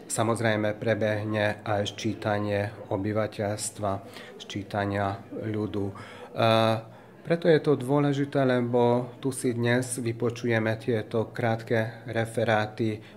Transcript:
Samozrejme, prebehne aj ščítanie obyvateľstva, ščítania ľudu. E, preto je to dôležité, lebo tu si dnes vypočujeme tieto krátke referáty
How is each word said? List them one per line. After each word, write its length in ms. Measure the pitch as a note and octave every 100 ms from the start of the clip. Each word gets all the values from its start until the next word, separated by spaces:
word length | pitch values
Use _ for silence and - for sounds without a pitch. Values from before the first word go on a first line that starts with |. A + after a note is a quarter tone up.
| -
Samozrejme, 720 | - A2 A2 A2+ G#2+ G#2+ G#2
prebehne 880 | A2 G#2 G#2+ G#2 G#2+ G#2+ G#2 G#2 -
aj 300 | G#2 G#2 -
ščítanie 960 | A2+ G2+ A2+ G#2 G#2 G2+ G#2 - -
obyvateľstva, 960 | A2 G2+ G#2+ G#2+ - G2+ G#2 - - G#2 G2 - - - -
ščítania 800 | - G#2 G2 G#2+ G2+ G2 G2 G2+ - B3+ A2+
ľudu. 420 | G#2+ G#2+ G#2 G2
E, 40 | - - - - - A#2 A2+ A2+ A2+ - - - - -
preto 240 | E3+ F3
je 80 | D3+
to 160 | D3+
dôležité, 720 | C3+ B2 C#3+ C#3+ C#3 C#3 C#3 C3
lebo 680 | B2 A#2+ B2 A#2+ A#2+ B2 -
tu 160 | C3+
si 160 | B2+ C3
dnes 480 | A#2 A#2+ A#2+ A#2+ -
vypočujeme 800 | A#2 A#2 A#2+ A#2 B2 A2+ A2 A2+
tieto 560 | - A2+ G#2 A#2 G#2+
krátke 720 | - A#2 A2+ - A2+ A2 - -
referáty 960 | A2+ A2+ - A2 A2 G#2+ - A2+ G#2+ -